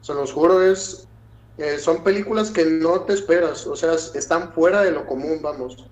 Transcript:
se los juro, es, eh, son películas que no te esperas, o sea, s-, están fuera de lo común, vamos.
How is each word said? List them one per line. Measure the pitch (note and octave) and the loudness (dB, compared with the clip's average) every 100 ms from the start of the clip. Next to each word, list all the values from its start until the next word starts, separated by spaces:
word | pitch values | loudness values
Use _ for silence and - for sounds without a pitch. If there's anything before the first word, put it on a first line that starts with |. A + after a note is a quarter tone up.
se | - C#3+ | -6 -6
los | C3+ | -4
juro, | D3+ E3+ F#3 | 2 6 6
es, | F#3+ F#3+ - - - - - - - - | 6 2 -4 -12 -20 -20 -20 -20 -20 -8
eh, | D3+ C#3+ | -6 -2
son | - E3 | 0 0
películas | G3 G3+ G3+ A3 G#3+ | 2 0 0 -2 -2
que | F3+ D#3+ | 0 2
no | D#3+ E3 F3+ | 2 2 0
te | F3+ | 0
esperas, | G3 G3 E3+ E3 C#3 - | -2 2 2 2 -4 -10
o | C#3+ | -4
sea, | E3 | -2
s-, | E3 D#3+ C#3+ | -2 -4 -10
están | C#3 E3+ F3+ | -4 -4 -4
fuera | - E3+ G3+ | 0 2 4
de | G3 | 2
lo | D3+ - | 0 -6
común, | C3 D3 D#3+ | -6 -4 -6
vamos. | D3 C#3+ B2+ - - | -6 -8 -10 -12 -20